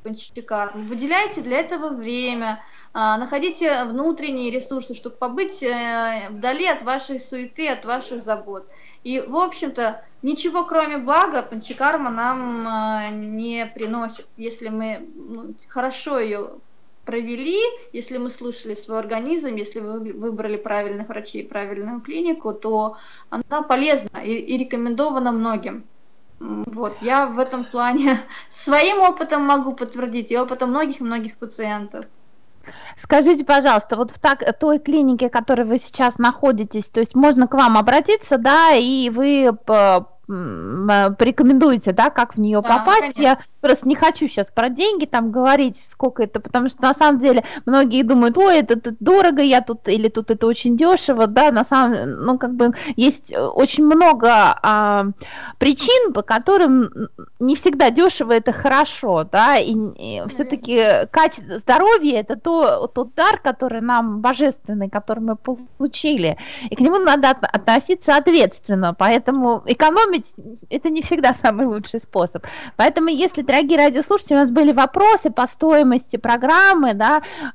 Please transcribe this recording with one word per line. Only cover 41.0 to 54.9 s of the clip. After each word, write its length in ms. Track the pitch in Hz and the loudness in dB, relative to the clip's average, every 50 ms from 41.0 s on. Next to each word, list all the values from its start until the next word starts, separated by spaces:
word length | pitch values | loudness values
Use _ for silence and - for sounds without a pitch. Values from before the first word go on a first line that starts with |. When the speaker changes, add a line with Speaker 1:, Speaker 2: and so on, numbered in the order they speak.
| 196 196 | 4 2
Speaker 2:
порекомендуете, 840 | 202 - 233 247 - - 277 254 277 262 320 294 254 208 - 202 180 | 2 2 0 0 2 4 4 6 6 6 6 4 4 2 0 -2 0
да, 160 | - 226 294 | 2 2 0
как 260 | - 254 240 233 - | 2 0 -2 -2 -2
в 40 | 214 | -2
неё 220 | 208 208 214 208 208 | 0 0 0 0 2
Speaker 1:
Да, 160 | 233 233 - | 2 2 2
Speaker 2:
попасть? 220 | - 370 403 440 | 4 4 2 2
Speaker 1:
конечно. 200 | 294 277 254 - | 2 0 -2 2
Speaker 2:
Я 180 | 294 262 269 262 - - - - | 2 4 2 2 -2 -14 -10 -2
просто 260 | - - - - - | 2 2 2 2 2
не 80 | 262 294 | 0 0
хочу 320 | - 320 320 - - 311 | 2 2 2 2 0 -4
щас 220 | 254 - 208 196 - | -4 -2 -4 -6 -4
про 200 | - 233 226 262 | -2 -2 -2 0
деньги 340 | 247 285 370 427 415 349 294 | 0 0 0 0 0 -2 -4
там 260 | - - 240 233 226 | -2 -2 -2 -2 -2
говорить, 520 | 214 254 254 262 277 285 277 254 - - - | 0 2 4 4 4 4 4 0 -2 -6 -18
сколько 360 | - - - - 247 - - 220 | -20 -8 -4 -4 -2 0 -2 -4
это, 180 | 208 - 220 | -4 -4 -8
потому 280 | - - - 247 247 262 | -8 -4 -2 -2 -2 -2
что 120 | - - - | -4 0 0
на 120 | 262 277 | 0 2
самом 260 | - 320 302 285 240 | 4 4 4 4 4
деле 240 | 262 277 247 240 - - - 294 - | 4 4 4 4 2 -2 -8 -8 -2
многие 360 | 233 262 277 269 240 220 262 277 | 2 4 4 4 4 2 2 2
думают: 340 | 220 269 240 233 240 233 359 | 4 4 4 4 4 4 4
"Ой, 200 | 392 392 349 311 | 6 6 6 4
это 200 | 233 - 233 226 | 4 2 0 -2
тут 160 | - 240 220 - | -2 -6 -8 -2
дорого, 420 | 214 311 370 392 370 349 285 277 285 | 2 4 6 6 6 6 4 4 4
я 180 | 277 254 254 | 4 4 4
тут, 260 | 247 - 233 - - 208 | 2 0 -6 -6 -2 -2
или 200 | 196 220 220 214 | 0 2 0 0
тут 220 | 214 226 214 - | 0 -2 -2 -2
это 160 | 226 208 226 | -2 0 2
очень 320 | 226 233 - - 240 240 233 | 0 0 0 0 0 2 4
дёшево", 480 | 320 349 370 - - - 262 226 226 | 4 4 4 2 2 0 0 2 2
да, 240 | 208 214 254 294 302 | 2 4 4 4 4
на 120 | 247 214 247 | 4 2 0
самом, 600 | - - 262 262 240 233 - 117 139 127 - 139 | 2 2 2 2 2 0 -2 -4 -6 -8 -6 -2
ну, 140 | 240 254 254 | -2 -2 -2
как 160 | 269 240 247 | -2 -4 -2
бы 160 | 247 240 240 233 - - 302 - | 0 0 0 0 -2 -6 -8 -2
есть, 360 | - 247 277 - - - - - | 0 2 2 2 0 -6 -8 -6
э, 60 | 92 | -4
очень 460 | 131 107 - - 269 - - 294 302 | -4 -2 0 2 0 2 2 2 4
много, 460 | 294 311 330 359 330 302 226 226 233 240 214 202 151 - - - | 4 6 6 6 6 6 6 4 4 6 6 6 4 2 2 0
а, 440 | 214 214 214 214 208 | 0 2 2 2 2